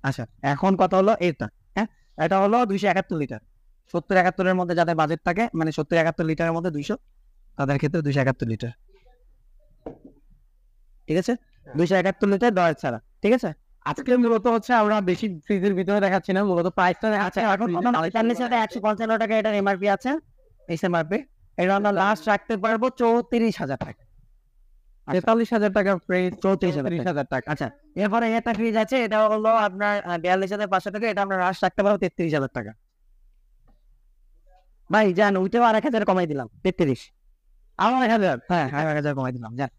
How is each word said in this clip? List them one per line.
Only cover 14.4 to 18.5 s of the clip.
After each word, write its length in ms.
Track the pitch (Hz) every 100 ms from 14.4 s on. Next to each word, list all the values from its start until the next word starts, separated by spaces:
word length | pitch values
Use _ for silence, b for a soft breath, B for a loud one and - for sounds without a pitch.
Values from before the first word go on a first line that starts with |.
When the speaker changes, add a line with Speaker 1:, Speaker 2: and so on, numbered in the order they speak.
| 226
Speaker 2:
হচ্ছে 280 | 226 226
আমরা 260 | 240 214 214
বেশি 400 | 185 175 220 165
ফ্রিজের 300 | - 202 196
ভিতরে 260 | 190 185 208
দেখাচ্ছি 320 | 196 190 -
না, 120 | 190
মূলত 220 | 202 175 175
প্রাইসটা 440 | - 180 175 220
দেখাচ্ছি। 300 | 208 185 196
Speaker 1:
আচ্ছা, 140 | 220
এখন 100 | 190
Speaker 2:
ফ্রিজের 140 | 226 175
Speaker 1:
আপনার 160 | 240
Speaker 2:
আলোচনা 60 | 240
Speaker 1:
পঁয়তাল্লিশ 400 | 165 226 226 233
হাজার 180 | 240